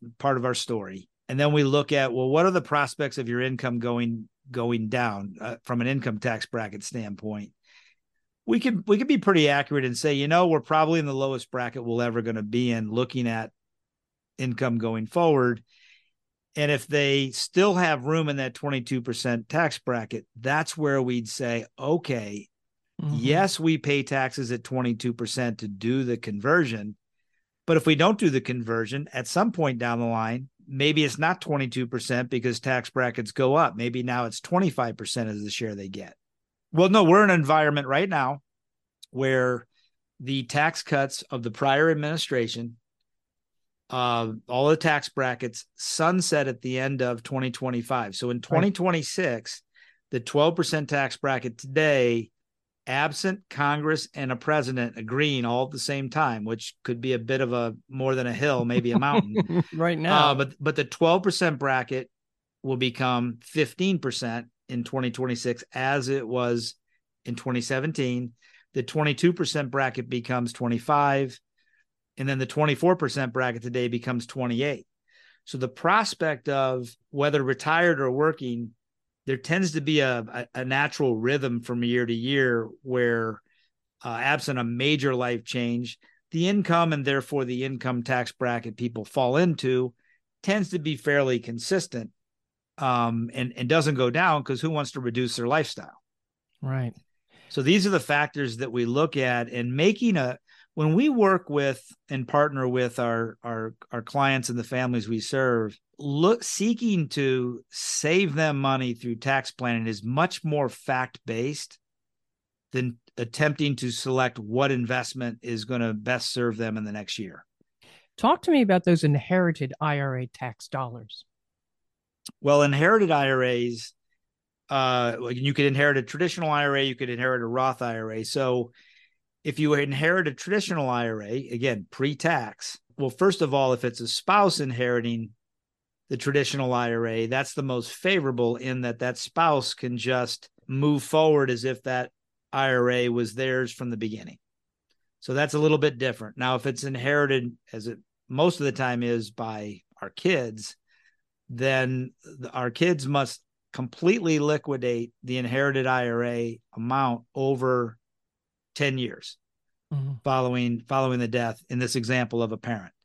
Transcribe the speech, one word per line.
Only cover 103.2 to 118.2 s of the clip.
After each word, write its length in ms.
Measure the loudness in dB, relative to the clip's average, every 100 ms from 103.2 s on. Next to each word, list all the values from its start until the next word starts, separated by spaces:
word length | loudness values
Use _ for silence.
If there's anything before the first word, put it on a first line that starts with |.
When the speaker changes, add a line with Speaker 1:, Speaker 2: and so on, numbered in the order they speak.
| -2 -6
Speaker 1:
our, 320 | -8 -6 -8 -12 -12
our 100 | -10
clients 480 | -6 0 2 2 -2
and 80 | -6
the 60 |
families 440 | -4 -4 -2 -2 -2
we 120 | -4
serve, 600 | -2 0 2 2 0 -6 _ -12
look, 440 | -6 2 2 2
seeking 640 | -2 -2 0 0 0 0 0
to 540 | -2 0 0 -2 -6 -12
save 640 | -10 -6 -2 2 2 2
them 260 | 2 0 2
money 360 | 2 0 0 -4
through 220 | -6 -6
tax 340 | 0 0 -2
planning 340 | -6 -2 -2 -2
is 180 | -4
much 400 | -4 0 0 0
more 240 | -2 0 0
fact-based 1080 | -4 -4 -2 -2 -8 -8 -4 -4 -4 -10 -18 _ _ _ _ _ _ _ _ _
than 260 | -4 -4 -6 _ -8
attempting 580 | -6 0 0 2 -2 -2
to 160 | -4
select 480 | -6 -2 0 0 -2
what 320 | -4 0 2
investment 640 | 2 0 -2 -4 -6 -8 -8
is 220 | -8 -8 -4
gonna 280 | -2 -2
best 400 | -2 -2 -4 -4
serve 240 | -2 -2 -2
them 180 | -4 -6
in 100 | -8
the 60 |
next 280 | -10 -10 -10
year. 260 | -10 -14 -20 _ _ _ -20 -20 _
Speaker 2:
Talk 240 | -2